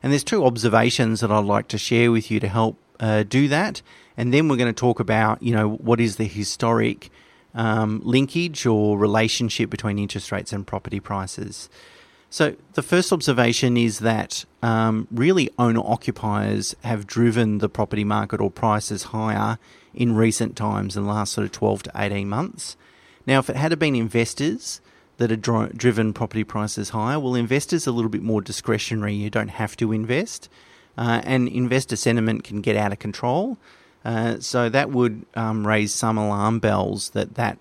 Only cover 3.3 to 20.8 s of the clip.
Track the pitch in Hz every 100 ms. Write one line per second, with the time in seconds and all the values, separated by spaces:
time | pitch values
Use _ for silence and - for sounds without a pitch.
3.3 | 123 143 147 208 208 _ - - - 123
4.3 | 135 160 131 123 110 123 117 107 110 110
5.3 | 113 120 110 107 110 113 117 117 101 110
6.3 | 104 104 - 117 113 113 113 - - -
7.3 | _ _ 117 113 110 107 110 110 127 135
8.3 | 165 175 147 123 110 104 104 104 107 113
9.3 | - 117 - 120 101 113 101 101 101 -
10.3 | 98 95 101 98 101 - 104 - 101 95
11.3 | - 101 101 - - - - - _ _
12.3 | - 151 - _ - 131 175 180 175 147
13.3 | 123 120 120 127 120 117 101 110 110 -
14.3 | - - _ 117 113 113 110 - 117 147
15.3 | 185 135 - 120 113 104 117 - - 110
16.3 | 104 104 104 98 - 117 110 101 - 117
17.3 | 113 110 104 104 - 107 107 104 104 104
18.3 | 104 101 - 113 107 - 101 - 110 110
19.3 | 104 107 110 - - _ - 120 110 113
20.3 | 107 113 - 107 104